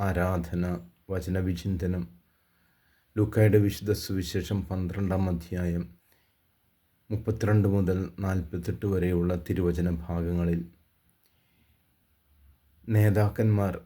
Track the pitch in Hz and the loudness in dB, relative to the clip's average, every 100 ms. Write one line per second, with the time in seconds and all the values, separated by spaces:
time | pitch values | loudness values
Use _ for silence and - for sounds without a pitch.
0 | 98 87 90 90 85 87 90 87 - _ | -2 0 0 0 -2 -4 -4 -4 -10 _
1 | - 95 90 92 92 87 101 90 90 90 | -8 -6 -2 -2 -2 -2 -4 -4 -2 -4
2 | 87 - _ _ _ _ _ _ _ _ | -6 -14 _ _ _ _ _ _ _ _
3 | _ 107 107 110 107 104 101 - 104 98 | _ 0 0 6 6 6 4 0 -2 -2
4 | - 95 87 98 87 101 95 92 90 92 | -2 -4 -2 -4 -2 -4 -2 -4 -4 -2
5 | 95 95 92 87 - 90 90 85 85 - | -2 0 0 -2 -4 -4 -2 -2 -6 -12
6 | _ _ _ _ _ _ _ _ _ _ | _ _ _ _ _ _ _ _ _ _
7 | - 107 - - 101 107 98 98 92 92 | -8 -6 -4 -2 4 4 4 2 2 0
8 | 92 - 98 95 82 90 95 85 101 95 | -2 -4 -2 -2 -4 -8 -6 -4 -2 0
9 | 90 87 87 90 - 95 87 85 87 82 | 2 2 0 -2 -2 0 0 0 -2 -2
10 | - 85 85 87 85 85 85 _ _ _ | -4 -4 -2 0 0 0 -4 _ _ _
11 | _ _ _ _ _ _ _ _ _ _ | _ _ _ _ _ _ _ _ _ _
12 | _ _ _ _ _ _ _ _ - 107 | _ _ _ _ _ _ _ _ 0 4
13 | 107 101 104 - 110 101 98 - | 4 4 2 2 2 2 0 -4